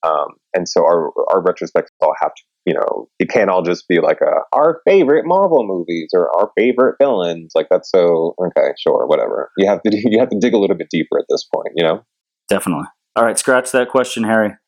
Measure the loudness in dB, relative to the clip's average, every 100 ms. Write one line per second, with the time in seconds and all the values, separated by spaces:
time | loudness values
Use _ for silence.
0 | 0 -2 -4 -10 _ -6 -4 0 2 2
1 | 0 -4 0 0 0 -4 -4 -4 -6 _
2 | -2 -2 -4 -6 _ _ -4 -2 -2 -6
3 | -10 _ -2 0 2 0 0 -4 0 0
4 | 2 0 2 0 0 0 2 0 2 4
5 | 4 2 2 0 2 2 0 -4 -4 -6
6 | -2 0 0 0 0 0 0 2 0 2
7 | 0 2 -2 -6 -4 -4 0 -2 0 2
8 | 2 2 0 -2 -4 0 -2 -2 -2 0
9 | 0 0 0 -4 -6 -2 0 2 0 0
10 | 0 2 0 0 0 2 0 -2 -4 -4
11 | -2 -4 -2 -4 -4 -8 -6 -2 0 -2
12 | _ _ _ _ _ -4 -2 -6 -8 _
13 | _ 0 0 0 0 0 0 -2 0 -2
14 | -2 -4 0 2 0 -4